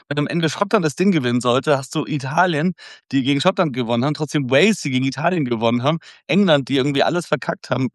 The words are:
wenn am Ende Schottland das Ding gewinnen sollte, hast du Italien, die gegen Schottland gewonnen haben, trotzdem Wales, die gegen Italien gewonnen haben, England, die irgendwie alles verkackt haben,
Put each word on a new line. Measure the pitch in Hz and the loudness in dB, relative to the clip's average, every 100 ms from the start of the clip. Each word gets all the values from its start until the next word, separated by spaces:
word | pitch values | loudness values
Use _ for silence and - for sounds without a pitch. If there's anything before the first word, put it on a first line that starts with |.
| - | -6
wenn | 147 | -4
am | 147 | -2
Ende | 170 165 | 0 -2
Schottland | - 202 220 | -2 0 2
das | 156 - | 0 0
Ding | 190 | 2
gewinnen | 170 123 120 | 2 2 0
sollte, | 120 123 135 139 | 2 0 2 0
hast | 131 | -2
du | 160 | -4
Italien, | - 139 131 156 185 151 175 175 - - - | -4 -4 -2 0 0 0 -2 -4 -12 -20 -4
die | 135 | -2
gegen | 127 143 | 0 0
Schottland | 175 196 170 | 2 2 0
gewonnen | 123 113 117 | -2 -2 0
haben, | 135 | 0
trotzdem | 151 151 151 131 | -2 -4 -2 2
Wales, | 139 196 208 | 4 4 2
die | 151 | -2
gegen | 127 131 | -2 -2
Italien | 131 165 185 131 | -2 -2 0 -2
gewonnen | 117 117 120 | 0 0 2
haben, | 127 160 - - - | 0 -2 -6 -14 -2
England, | 165 202 147 127 | 2 4 2 2
die | 139 | 0
irgendwie | 143 139 | 0 0
alles | 101 170 | 0 -2
verkackt | - 147 - 170 - | -2 -4 -4 -8 -4
haben, | 127 123 | -4 -4